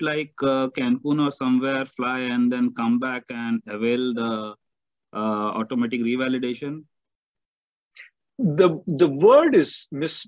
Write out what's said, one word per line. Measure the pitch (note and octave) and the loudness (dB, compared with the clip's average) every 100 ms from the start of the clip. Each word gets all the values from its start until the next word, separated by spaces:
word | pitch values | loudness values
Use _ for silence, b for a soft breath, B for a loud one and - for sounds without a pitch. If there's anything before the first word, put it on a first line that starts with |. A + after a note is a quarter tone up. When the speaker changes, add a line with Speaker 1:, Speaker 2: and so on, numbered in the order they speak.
Speaker 1:
like, | D#3 D3+ D3 - | -4 -4 -6 -2
uh, | C#3 C3 C3 | 0 0 -2
Cancun | C3+ B2 B2+ C#3+ D3+ C#3+ | -2 -2 0 0 0 0
or | |
somewhere, | - C3 B2+ C3+ C3+ C3 | -2 0 0 0 -2 -6
fly | - B2 B2+ | -6 -6 -4
and | B2+ B2 B2 | -2 0 0
then | B2 B2 | 2 -2
come | B2 A#2 A#2+ | 0 0 0
back | C3 B2 - | -2 -6 -10
and | A#2+ A#2 A2+ G#2+ | -8 -4 -4 -4
avail | G#2 A#2 B2 B2+ A#2 | -4 0 0 -2 -2
the, | A2+ A2 G#2+ G#2 _ _ _ _ _ | -4 -4 -8 -14 _ _ _ _ _
uh, | G#2+ A2 G#2+ G#2 A2 | -6 -2 -2 -2 -4
automatic | A2 B2+ A#2 A#2+ | -4 -2 -2 -2
revalidation? | A#2 B2+ C3 B2+ B2+ A#2+ C#3+ D#3 - _ _ _ _ _ _ _ _ _ _ B B _ _ - | -2 -2 -2 -2 -4 -6 -8 -10 -14 _ _ _ _ _ _ _ _ _ _ B B _ _ -2
Speaker 2:
The, | G3+ D3+ F3+ D#3 - | 2 4 4 2 -4
the | C#3 E3 | 2 2
word | C#3 G3+ C#4 E4 | 6 8 8 6
is | A#3 - - - | 4 2 -2 -10
mis-, | C#3 D#3 - | -8 -6 -6